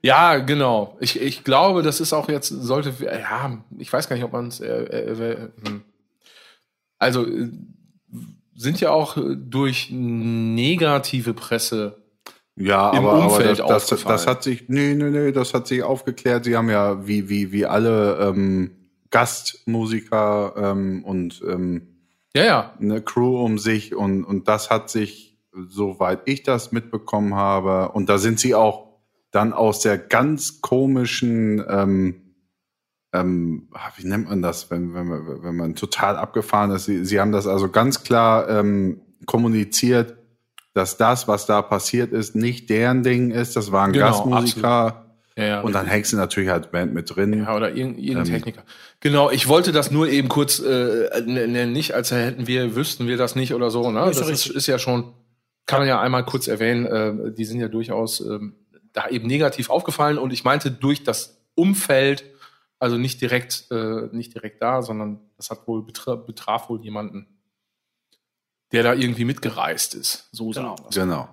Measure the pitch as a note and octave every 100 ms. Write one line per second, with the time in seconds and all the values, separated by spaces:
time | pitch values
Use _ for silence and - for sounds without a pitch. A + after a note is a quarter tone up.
0 | C3 C3+ E3+ D3 C3 D3 C3 A2+ G2+ -
1 | - - C3+ - - C3 F#3+ F3+ D#3 C#3+
2 | D#3+ D#3 C#3+ D3 - C3+ A#2+ C3+ C#3 B2+
3 | - A2+ A2 A2 C#3 A#2 - - - B2
4 | - B2 A#2+ B2 A#2+ A#2+ A#2 A#2 A#2 A2+
5 | A2+ A2+ A2+ A#2 A2+ - G#2+ G#2 - _
6 | _ _ _ - - _ _ _ _ _
7 | B2+ B2 A#2 - A#2+ - - - _ _
8 | _ A#2+ A#2 - _ - A#2+ F3 D#3+ D#3
9 | D3 - C3+ C3+ C3 C3 C#3 B2+ - B2+
10 | A#2+ A#2 A2+ A#2 A2+ A2+ C3 F3 D#3+ C#3+
11 | - C3 A#2 A2 - A#2 - A2+ G#2 -
12 | _ _ - _ _ - F#2+ G2 G2+ -
13 | G2+ G#2 - G#2 G#2+ G#2 - G#2+ - A#2
14 | G#2+ A2 - B2+ C3+ A#2+ - C3+ C#3+ D3
15 | D3 D3 C#3+ C3+ B2 B2+ A#2+ B2 A#2+ C3
16 | - A#2+ B2+ A#2+ A#2+ A#2 A2+ G#2 G2+ G2
17 | G2 G#2 F#2+ G2+ F#2+ G2+ G2 G#2 A#2 A2
18 | G#2 E2 G2+ G2 G2 F#2+ F2+ - _ _
19 | _ A2+ A#2+ - - - - A2+ A2 A2
20 | - A2 G#2+ G#2 G2+ - G2+ G2 F#2+ F#2+
21 | G2+ F#2 F2 - - F2+ F2+ E2+ - _
22 | _ _ _ C#3 A3 C#3 G2+ - G#2 G#2+
23 | G#2+ B2 B2 B2 A#2+ G#2+ A2 A2 - G2+
24 | G2 G2 F#2+ G2 G2+ G#2+ - A2+ - A2+
25 | G#2 - - _ _ F#2 F2+ G2 G2+ F#2+
26 | F#2 F#2 - C#3 - A#2+ - A#2 A2 G#2+
27 | - G#2+ G2+ G2+ G2 G2 F#2+ F#2+ F#2 G#2+
28 | F#2+ G2+ G#2+ A2+ B2+ A2 A2 - - _
29 | _ _ _ G2+ A2 - A2 G#2 A2 G2
30 | - A2+ C#3 D3+ - - - B2+ C3+ C3
31 | A#2+ - B2 A#2 A2 G#2+ - G2 G2 F#2+
32 | F#2 F2+ _ _ _ _ _ _ _ _
33 | _ F2+ F2+ F2 E2+ D#2 - - - -
34 | F2+ G#2 G#2 G2+ F2 E2 - F2 F2 F2
35 | F2 E2 D#2+ - E2+ E2+ E2+ E2 G2 -
36 | G2+ G2+ - A2+ G#2 G#2 G#2 F#2+ G2 F#2+
37 | F#2+ G2+ G#2 G#2 G2 G2 F#2+ G#2+ B2+ C3+
38 | - A#2+ A2+ A2 - A2 G#2 G2+ F#2+ E2+
39 | _ _ - A#2 A#2 A2 G2+ - B2 B2
40 | A#2 - _ _ _ - _ G2 F#2 -
41 | A2+ B2 - G#2 - G#2 G2+ G2+ - B2
42 | A#2+ A2+ G#2+ G#2+ A#2+ B2 - A2 A#2+ B2+
43 | B2 B2 B2 A#2 A#2+ B2 G2 F#2+ G2 F#2
44 | G#2+ G#2+ B2+ B2+ A#2+ A2+ A#2+ A#2+ A2+ A2+
45 | - _ _ - G#2+ G#2 A2+ G2 F#2 G#2
46 | G#2 G#2+ F2+ - F#2 E2+ - F2 F2+ D#2
47 | E2 - G2+ G#2+ G#2+ G#2+ A2 - C3 -
48 | A2 B2+ - A2+ A#2 - - - - _
49 | D3+ C#3+ C#3+ B2+ B2+ D#3+ F3 D3+ C3+ C#3+
50 | D#3 C#3 C3 D3 C#3+ - - B2+ B2 A2+
51 | G#2 A#2 A#2 B2+ A#2 A#2+ A#2+ B2+ D3+ -
52 | B2 B2 A#2 C3 A#2+ B2+ B2 B2 D3 -
53 | A#2+ B2 A#2+ C3 B2+ B2 A#2+ A#2 A#2+ A2
54 | F3 C#3+ D#3 C#3+ C3+ C#3 C3+ B2+ C3 B2
55 | A#2+ - _ _ _ _ - C#3 C#3 B2
56 | A#2+ B2+ B2 C3 - G#2+ A2+ A#2+ A#2+ A2
57 | A2 G#2+ A2 A2 A2 A#2+ A2+ A2+ A2+ G#2
58 | A2+ - - G#2+ G#2 - _ _ _ -
59 | G#2+ B2 A2+ C#3 D#3 - A#2 C3+ - D3+
60 | D3 D3+ B2+ A#2+ B2+ D3 C#3 B2 C3 C#3+
61 | - G#2+ - _ _ - F#3+ G3 - C3+
62 | C#3 C#3 - _ - _ _ _ B2+ A#2+
63 | C3 B2+ B2 B2 B2 - _ A#2 A2 A2+
64 | A2+ A#2 A#2 A#2 G#2+ _ A#2 B2+ A2+ A2
65 | G#2 G#2 _ _ - A2+ - A2+ A2 -
66 | - A#2 A#2 - - A2+ - A#2 A2 G#2
67 | G#2 G2 - _ _ _ _ _ _ _
68 | _ _ _ _ _ _ _ A#2 A#2 B2
69 | A#2+ A#2 A#2+ - A#2 A2+ D#2+ E2 - -
70 | - - _ - A2+ A2 B2 F#2+ - G2
71 | F#2 E2 -